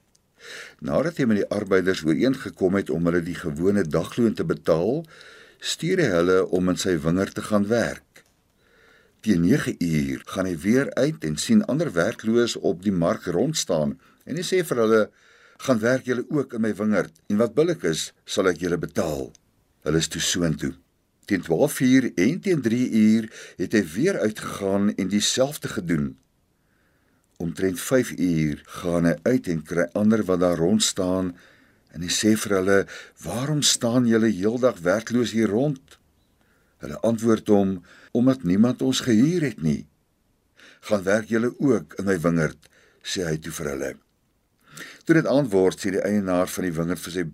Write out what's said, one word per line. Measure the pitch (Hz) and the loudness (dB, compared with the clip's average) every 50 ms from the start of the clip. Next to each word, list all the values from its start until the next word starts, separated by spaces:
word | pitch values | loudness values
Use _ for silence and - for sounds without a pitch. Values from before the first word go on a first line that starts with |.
| _ _ _ _ _ _ _ _ - - - - - - - _ | _ _ _ _ _ _ _ _ -20 -18 -18 -18 -18 -20 -18 _
Nadat | - - 73 110 139 170 165 | -8 -2 -2 0 0 -2 -2
hy | - 139 | 0 0
met | 113 107 | 2 2
die | 101 92 - | 0 0 -2
arbeiders | 92 104 104 95 98 95 90 92 92 - - | -2 -4 0 2 2 2 2 2 -2 0 0
ooreengekom | 80 78 - 104 131 135 131 - 101 - - 98 90 95 | 0 2 2 2 0 0 -2 -6 -12 -4 0 0 2 2
het | 101 92 - | 0 0 -2
om | 69 82 85 | -2 0 0
hulle | 85 85 90 82 | 0 0 0 -2
die | 90 80 | -4 -8
gewone | 78 - 82 71 76 87 98 101 101 92 | -6 -6 -6 -4 0 0 2 2 2 0
dagloon | 76 73 80 85 - - - 117 107 90 | 0 -2 -2 -2 -2 -2 0 0 0 0
te | - 90 | 0 -4
betaal, | 82 87 78 - - 82 80 87 107 131 160 165 - - - - - - - - - _ _ | -4 -4 -4 0 0 2 2 2 0 -2 -4 -6 -10 -18 -20 -20 -20 -20 -20 -20 -20 _ _
stuur | - - - - 160 170 185 185 160 | -10 -10 -8 -6 -2 -2 0 0 2
hy | 117 90 | 2 2
hulle | 85 87 90 92 92 90 | 2 4 4 4 2 2
om | - 87 92 92 92 | 2 0 0 0 0
in | 90 | 0
sy | - - 98 90 78 | 0 0 0 0 0
wingerd | 71 80 87 92 98 - - | 0 0 0 0 -2 -2 -6
te | 107 | -10
gaan | 104 - 107 104 101 | -6 -2 0 0 0
werk. | 101 117 117 95 71 65 - _ _ _ - _ _ _ _ _ _ _ _ _ _ _ _ _ _ _ _ _ _ _ _ | 0 0 0 0 -2 -6 -10 _ _ _ -20 _ _ _ _ _ _ _ _ _ _ _ _ _ _ _ _ _ _ _ _
Teen | - 110 98 85 | 0 0 2 2
nege | 85 92 131 143 - 127 - - | 4 4 2 2 0 -4 -4 -2
uur | 87 87 80 76 71 67 65 62 - | -2 0 0 0 0 -2 -4 -8 -10
gaan | - - 98 92 | -8 -6 -4 -4
hy | 92 90 | -4 -4
weer | 78 80 101 117 131 139 - - | -2 0 2 2 2 2 0 -2
uit | - 131 151 156 156 - | -2 -2 -2 -2 -4 -6
en | 78 76 | -6 -4
sien | 76 - - 113 104 - | -4 0 4 4 4 4
ander | - 123 151 170 135 87 | 4 -2 -2 -2 -2 0
werkloos | 82 87 110 - - - 110 113 120 120 110 - | 0 0 0 -2 -4 -2 0 2 2 2 0 -2
op | - - 87 92 85 90 | -2 -2 -2 -2 0 -2
die | 104 | 0
mark | 95 87 82 87 110 - - | 0 2 2 0 0 -2 -4
rondstaan | 92 82 87 120 156 156 - - - 90 78 76 73 - - _ _ _ _ _ | -2 0 0 0 0 -2 -4 -2 -2 0 0 0 -2 -4 -8 _ _ _ _ _
en | - 120 | -8 -8
hy | 170 185 | -6 -4
sê | - 190 185 170 | -2 0 0 0
vir | - 135 | 0 0
hulle, | 120 113 110 113 110 104 - _ _ _ _ _ _ _ _ _ | 0 4 4 4 4 4 0 _ _ _ _ _ _ _ _ _
"Gaan | - - - 127 110 | -8 0 0 0 2
werk | 110 120 131 127 127 | 2 0 0 0 -2
julle | 123 123 120 120 - | -4 -4 -4 -4 -4
ook | 156 147 127 - - | -4 -4 -4 -4 -4
in | 113 | -4
my | 110 107 98 | -2 -2 -2
wingerd | 90 107 107 107 92 78 - - _ _ | -2 0 0 2 0 0 -2 -8 _ _
en | _ 101 | _ 0
wat | 104 117 107 - | 0 0 2 2
billik | 143 156 180 170 - - | 0 0 0 0 -2 -2
is, | 85 78 78 - - - _ _ | -2 -2 -2 -6 -10 -12 _ _
sal | - - 107 95 | -6 -2 2 2
ek | 92 87 78 | 2 2 0
julle | 87 87 87 | -2 -2 -2
betaal." | 82 82 80 - 110 92 80 73 69 65 - - _ _ _ _ _ _ _ _ _ _ | -2 -4 -4 -4 -4 -2 -2 -4 -6 -6 -10 -14 _ _ _ _ _ _ _ _ _ _
Hulle | 73 78 | 0 0
is | 80 78 | 0 0
toe | - - 82 | -2 -6 -6
soontoe. | - - - 92 87 82 78 76 78 67 65 - _ _ _ _ _ _ _ _ _ | -4 -4 -2 -2 -2 -2 -2 -2 -6 -8 -8 -10 _ _ _ _ _ _ _ _ _
Teen | - 104 90 | -4 -4 -4
twaalf | - 85 80 85 131 151 - - | 0 -2 2 2 2 0 0 0
uur | 139 127 131 131 120 110 - | 2 4 4 4 2 0 0
en | - 90 120 165 208 | 2 2 2 0 0
teen | - 202 175 147 | -2 -2 -2 0
drie | 110 113 110 123 127 - | 0 0 0 0 0 0
uur | 110 110 107 110 110 113 110 110 - - - - - | 4 4 6 6 4 4 0 -4 -12 -18 -20 -18 -8
het | - 92 - - | -8 -6 0 0
hy | 107 95 80 80 | 0 0 0 -2
weer | 101 151 196 - - | -2 0 0 0 0
uitgegaan | 95 110 107 - - 113 101 95 98 95 98 101 101 104 104 | -2 -2 -4 -6 -10 -10 -8 -6 -4 -2 0 0 0 0 0
en | - 98 92 | -2 -4 0
dieselfde | 101 104 104 - - 120 131 143 147 - - | 0 0 0 0 0 0 -2 -2 -2 -8 -10
gedoen. | - - 113 90 82 85 76 71 67 - - _ _ _ _ _ _ _ _ _ _ _ _ _ _ _ _ _ _ _ _ _ _ _ | -8 -8 -6 -2 -2 0 0 0 -4 -6 -14 _ _ _ _ _ _ _ _ _ _ _ _ _ _ _ _ _ _ _ _ _ _ _
Omtrent | _ 87 85 - - 95 95 90 82 - | _ -8 -8 -4 -2 -2 -2 -2 -4 -2
vyf | - 135 127 123 - 78 | 2 2 2 2 0 -4
uur | - 87 90 82 78 78 76 71 - - - - - | -2 0 0 2 2 0 0 -2 -6 -10 -16 -14 -6
gaan | - 87 85 85 85 85 | -4 0 0 2 2 2
hy | 85 - - | 0 2 0
uit | 110 127 127 - 95 | 0 0 0 0 -2
en | 85 80 76 | -4 -6 -6
kry | - 85 85 82 - | -4 -2 -2 -2 0
ander | - 101 107 107 113 107 98 87 | 0 0 2 2 2 2 2 0
wat | 92 87 | 0 2
daar | 90 87 87 78 | 2 2 2 2
rond | 82 87 110 107 107 | 2 2 2 2 0
staan | - - - 92 90 92 95 92 90 87 - - - _ _ _ _ _ _ _ _ | -2 -2 -2 -2 -2 -2 -2 -2 -4 -8 -12 -20 -20 _ _ _ _ _ _ _ _
en | - - 87 | -12 -10 -6
hy | 85 - | -4 -4
sê | - - 107 110 107 | 0 2 2 2 2
vir | - 98 101 95 | 0 0 0 0
hulle, | 92 98 98 98 90 - - - - - _ _ - | 2 4 2 2 2 -2 -10 -18 -18 -20 _ _ -10
"Waarom | - 98 117 135 143 156 147 | -8 -6 -4 -4 -2 -2 0
staan | 127 - - - - 117 117 127 123 | 2 0 0 0 0 2 2 4 4
julle | 117 113 110 110 113 | 4 4 4 4 2
heeldag | 98 87 95 107 117 127 120 123 104 90 | 2 0 0 -2 0 2 0 0 0 0
werkloos | 82 87 95 113 110 - 113 123 120 101 104 | 0 0 0 0 -2 -2 0 0 0 0 0
hier | 113 110 98 | 0 0 2
rond?" | 98 113 139 156 135 - - _ - _ _ _ _ _ _ _ _ _ _ _ _ _ _ _ _ _ | 2 0 0 0 -2 -4 -10 _ -20 _ _ _ _ _ _ _ _ _ _ _ _ _ _ _ _ _
Hulle | - 67 76 - - 113 | -12 -12 -8 -2 -2 -2
antwoord | 117 107 110 117 110 107 - | 0 0 2 2 2 2 4
hom, | 107 104 101 98 95 95 90 - - - - - - | 2 4 4 4 2 -2 -6 -10 -18 -20 -20 -20 -4
"Omdat | - 120 120 131 131 131 - | 0 2 2 2 2 2 0
niemand | 87 90 98 117 123 123 - | 0 4 4 4 4 2 0
ons | 135 131 127 - | -2 -2 -2 -2
gehuur | - 131 110 107 131 160 180 175 | 0 2 4 4 4 4 2 0
het | 156 131 110 - | -2 -4 -4 -4
nie." | 80 78 71 - - - _ _ _ _ _ _ _ _ _ _ _ _ _ _ - - - _ | -2 -2 -2 -2 -6 -14 _ _ _ _ _ _ _ _ _ _ _ _ _ _ -20 -20 -20 _
"Gaan | - - 107 101 87 | -4 -2 -2 -2 0
werk | 92 101 113 107 | 0 0 0 0
julle | - 117 113 117 123 127 - | 0 0 0 0 0 -2 0
ook | 156 139 120 98 78 - - | 2 2 2 2 0 -6 -10
in | - 95 | -6 -2
my | 98 95 87 | 0 0 2
wingerd," | 78 87 85 82 78 71 71 - _ _ _ _ _ _ _ _ - | 2 2 2 2 0 -2 -4 -10 _ _ _ _ _ _ _ _ -10
sê | - - 101 90 | -8 -6 -4 -2
hy | 82 78 | -2 -4
toe | 78 78 82 | -4 -6 -10
vir | 78 - 80 | -10 -8 -6
hulle. | 73 69 67 67 67 69 - _ _ _ _ _ _ _ _ _ _ _ _ _ _ - - - - - - _ | -6 -6 -4 -6 -8 -8 -12 _ _ _ _ _ _ _ _ _ _ _ _ _ _ -20 -20 -20 -20 -20 -10 _
Toe | - 165 | 2 2
dit | 160 117 | 4 4
aand | 98 123 139 147 113 | 2 2 2 2 2
word, | 98 95 95 92 87 - | 2 4 4 4 2 0
sê | - 101 | -4 -4
die | 92 95 - | -2 -2 -2
eienaar | 101 104 104 98 92 90 90 92 | 0 0 0 0 0 0 0 0
van | 92 - 98 92 | -2 -4 -4 -4
die | 92 80 80 | -4 -2 -2
wingerd | 85 85 87 80 | -2 -2 -4 -6
vir | - - | -8 -8
sy | 82 92 87 78 | -6 -6 -6 -6